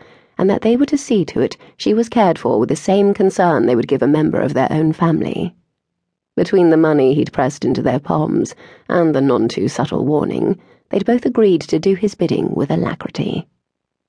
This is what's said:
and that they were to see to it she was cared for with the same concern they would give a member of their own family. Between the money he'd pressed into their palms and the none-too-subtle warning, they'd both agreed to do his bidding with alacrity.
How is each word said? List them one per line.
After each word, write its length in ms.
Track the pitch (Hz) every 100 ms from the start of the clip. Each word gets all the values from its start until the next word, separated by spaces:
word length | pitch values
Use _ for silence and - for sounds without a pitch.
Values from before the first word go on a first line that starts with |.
| - - _ -
and 100 | 190
that 140 | 202
they 160 | 220 240
were 80 | 285
to 100 | 285
see 300 | - 220 160
to 140 | -
it 180 | 123 - - _
she 160 | -
was 160 | 214 226
cared 300 | 247 196 -
for 200 | 123 117
with 120 | 120
the 60 | 202 -
same 220 | 196 202
concern 540 | 202 190 190 175 147 -
they 100 | 120
would 120 | -
give 140 | 135
a 60 | 123
member 320 | 151 156 165
of 140 | -
their 180 | 135 131
own 220 | 156 156
family. 600 | 160 170 196 - - 175 - _ _ _ _ _ _ _ -
Between 340 | 170 196 175
the 80 | 160
money 340 | 160 147 131
he'd 220 | 143 143
pressed 320 | - 135 - -
into 160 | 127
their 180 | 127 123
palms 540 | 139 160 156 - - - - - _
and 260 | - 165
the 60 | 147
none-too-subtle 840 | 135 123 113 - 110 - 135 - 131
warning, 520 | 151 - - - 190 _ _ _
they'd 160 | 202
both 220 | 202 240 269
agreed 340 | 240 214 170
to 160 | - 165
do 180 | 190 190
his 180 | 208
bidding 400 | - - - -
with 160 | - 139
alacrity. 760 | 160 175 - - - - - - _ _ _ _ _